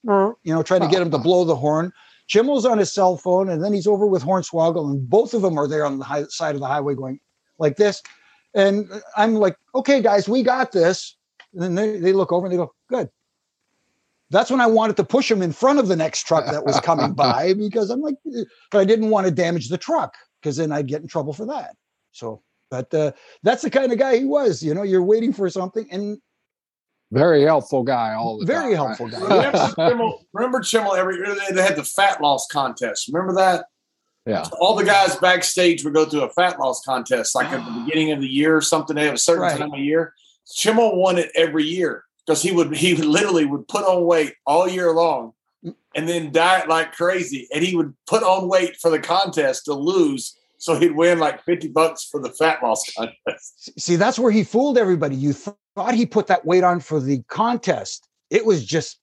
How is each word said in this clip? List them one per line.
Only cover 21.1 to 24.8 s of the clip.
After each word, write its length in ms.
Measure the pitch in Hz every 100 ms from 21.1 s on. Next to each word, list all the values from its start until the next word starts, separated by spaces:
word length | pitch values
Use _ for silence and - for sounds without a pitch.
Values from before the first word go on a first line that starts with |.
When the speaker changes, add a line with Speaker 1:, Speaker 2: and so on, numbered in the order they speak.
| 170 143
Speaker 1:
for 140 | 147 220
that. 300 | 285 - - _ _ _
So, 300 | - 117 107 _ _ _
but, 220 | 131 127
uh, 180 | 156 151 - - -
that's 200 | 190 254
the 80 | 277
kind 220 | 269 262
of 60 | 226
guy 200 | 269 240
he 60 |
was, 380 | 269 294 254 139
you 120 | 165
know, 80 | 185